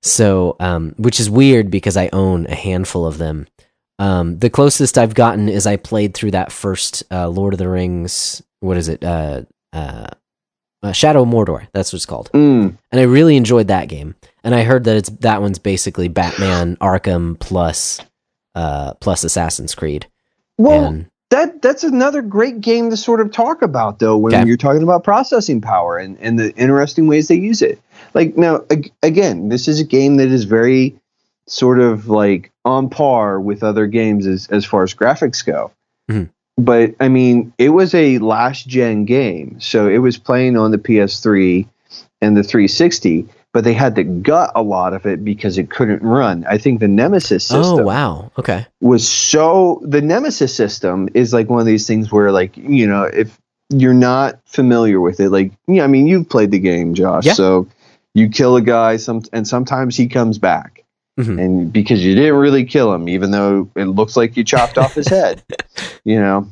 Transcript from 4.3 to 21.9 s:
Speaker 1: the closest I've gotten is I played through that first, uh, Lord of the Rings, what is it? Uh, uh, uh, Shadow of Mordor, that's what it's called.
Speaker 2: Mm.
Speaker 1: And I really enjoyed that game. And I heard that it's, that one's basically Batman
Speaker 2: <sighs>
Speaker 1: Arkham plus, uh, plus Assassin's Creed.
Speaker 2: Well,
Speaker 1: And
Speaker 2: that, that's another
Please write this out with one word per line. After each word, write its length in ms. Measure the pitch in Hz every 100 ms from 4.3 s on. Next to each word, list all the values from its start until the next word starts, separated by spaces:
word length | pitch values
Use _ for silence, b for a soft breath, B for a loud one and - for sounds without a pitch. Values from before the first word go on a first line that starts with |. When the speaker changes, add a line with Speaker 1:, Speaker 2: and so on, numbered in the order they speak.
| 85
Speaker 1:
the 100 | 117
closest 480 | - 143 - 135 -
I've 160 | 117
gotten 340 | 110 120 101 104
is 160 | 101 101
I 120 | 101
played 360 | - 110 104
through 180 | - 107
that 200 | 95 80
first, 520 | - 101 92 - - -
uh, 160 | 92 87
Lord 240 | 87 101
of 40 | 95
the 120 | 92
Rings, 720 | 92 90 87 87 - - - _ _
what 160 | 95 90
is 100 | 80
it? 140 | 80
Uh, 400 | 90 85 76 65 60 _ _
uh, 340 | 80 73 - 55 - _ _ _ _ _ _
uh, 80 | 101
Shadow 320 | 92 151 147
of 60 | 123
Mordor, 380 | 117 98 73 104
that's 180 | 98 92
what 60 | 90
it's 80 | -
called. 240 | 60 -
Speaker 2:
Mm. 440 | 143 147 127 101 92 _
Speaker 1:
And 100 | 123
I 20 |
really 340 | 123 131 165 143
enjoyed 300 | 110 120 101
that 180 | 95 76
game. 280 | 73 73 - b b
And 100 | 113
I 100 | 120
heard 200 | 113 131
that 140 | 113 107
it's, 120 | 101 104
that 200 | 120 107
one's 180 | 101 95
basically 480 | - 95 - - 90
Batman 680 | 82 87 - 98 90 85 87
Speaker 2:
<sighs> 60 |
Speaker 1:
Arkham 580 | 98 92 - 87 85 82
plus, 600 | - 92 85 78 - - - _ _ _ _
uh, 400 | 92 80 73 69 -
plus 280 | - 90
Assassin's 500 | 82 - 82 - - -
Creed. 320 | 80 73 - _ _ _ _ -
Speaker 2:
Well, 280 | 226 202 -
Speaker 1:
And 200 | 78 87 _ _
Speaker 2:
that, 300 | 262 330 330
that's 220 | 247 269
another 360 | 330